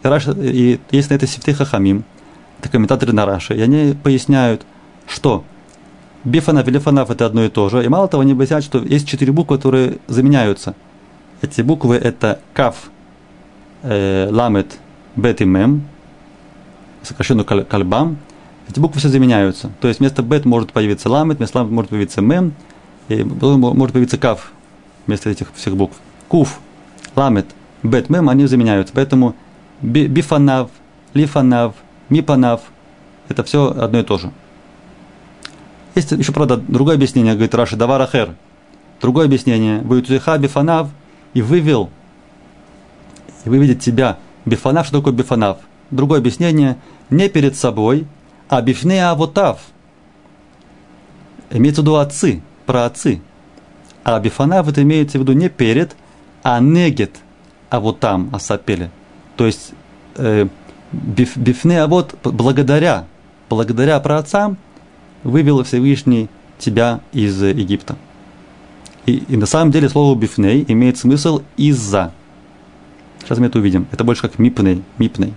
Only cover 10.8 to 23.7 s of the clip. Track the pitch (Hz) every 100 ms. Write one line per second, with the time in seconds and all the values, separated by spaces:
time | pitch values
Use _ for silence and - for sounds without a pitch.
10.8 | - - - - - - - - 120 156
11.8 | 127 120 120 - 110 101 - - 127 -
12.8 | - - - - _ - - - - -
13.8 | 139 107 98 95 95 107 120 101 95 -
14.8 | - - - - 113 104 101 92 110 147
15.8 | 147 - - - - - - - - -
16.8 | - - - - - 117 104 101 - 104
17.8 | 92 107 160 147 - - - - - -
18.8 | 156 147 147 135 127 113 98 92 110 101
19.8 | 123 113 135 139 117 147 139 117 110 -
20.8 | 107 101 - 131 156 147 113 127 117 113
21.8 | 104 107 101 - 104 170 180 143 - -
22.8 | - - - 110 107 - 131 139 123